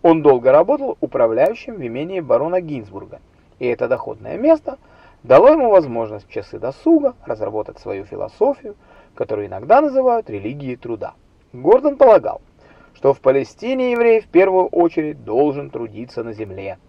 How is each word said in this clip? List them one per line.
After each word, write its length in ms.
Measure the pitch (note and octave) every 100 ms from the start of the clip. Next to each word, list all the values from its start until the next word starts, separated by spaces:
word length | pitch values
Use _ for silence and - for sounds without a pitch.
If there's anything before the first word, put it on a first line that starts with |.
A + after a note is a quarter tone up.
Он 220 | F3 D#3+
долго 300 | D3 C3 B2
работал 440 | C#3 F3+ C#4+ C4+ -
управляющим 720 | C#3+ C#3 A#2 A2+ D#3 A#3 -
в 120 | A3 B2+
имении 340 | A#2 D#3+ F#3+
барона 420 | D3 A#2 D3+ F3+
Гинзбурга, 580 | E3 C#3+ G#2 G2 G2 - _ _ _ _
и 80 | B2+
это 220 | A#2+ B2
доходное 500 | A#2+ - G#2+ G#2+ D#3
место – 400 | C4+ D#4+ - C4 _ _ _ _
дало 260 | A#2+ C3 A3+
ему 220 | D#4 B3
возможность 580 | G3 D3 A#2 A2+ G#2 -
в 20 |
часы 300 | A2+ G2+ -
досуга 560 | A#2+ C#3 - E4 C#4+ B3
разработать 560 | - A2 G#2 G#2+ G#2 -
свою 240 | - G2
философию, 720 | G2 G2 G2+ _ B3 C4+ A#3 G#3 _ _ _ -
которую 320 | - G#2+ G2+
иногда 320 | F#2+ B2 A#3
называют 500 | D4+ C4 B3+ A#3 G#3+
религией 460 | - D3+ D3 C#3 B2
труда. 380 | A#2+ A2+ G2 - _ _ _
Гордон 440 | B2 C#3 A#3+ D4 C#4
полагал, 460 | C4+ G3+ - D#2+ _ _ _ _ _
что 180 | _ C3+
в 80 | C3+
Палестине 680 | - C3+ B2+ _ A3+ C4 B3+
еврей 300 | A#3+ A#3 A3+
в 80 | G#3+
первую 380 | E3 F#3+ F#3 F3+
очередь 580 | - E3+ - D3+ D3
должен 460 | A2 A2 D3 C#3 C#3
трудиться 520 | B2+ A#2 G#2 B2 -
на 100 | A#2
земле 460 | G#2 G#2+ F#2+ G2 F#2